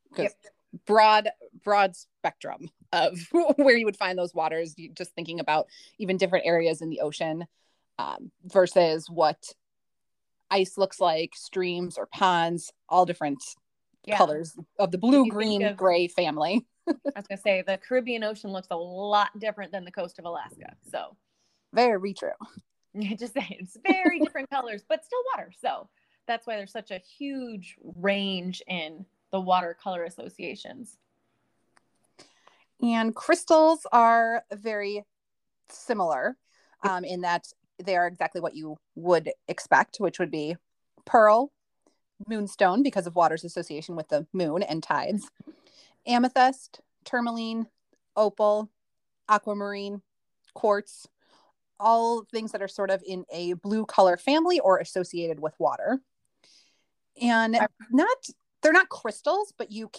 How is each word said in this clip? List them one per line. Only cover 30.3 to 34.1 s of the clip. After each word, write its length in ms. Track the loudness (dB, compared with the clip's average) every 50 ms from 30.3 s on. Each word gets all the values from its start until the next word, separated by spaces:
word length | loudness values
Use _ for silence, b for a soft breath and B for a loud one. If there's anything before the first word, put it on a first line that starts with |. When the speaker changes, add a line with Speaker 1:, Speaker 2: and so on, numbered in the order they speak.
| -14 -12 -12 -12 -12 -12 -14 -16 -16 -16 -18 -20 -20 _ _ _ _ _ _ _ _ _ _ _ _ _ _ _ _ _ _ _ _ _ _ _ _ b b b b b b b b b b b _ -2
Speaker 1:
And 320 | -2 0 2 2 0 0 -2
crystals 720 | -4 0 0 0 2 4 4 6 8 8 6 4 2 -2 2
are 520 | 4 6 6 6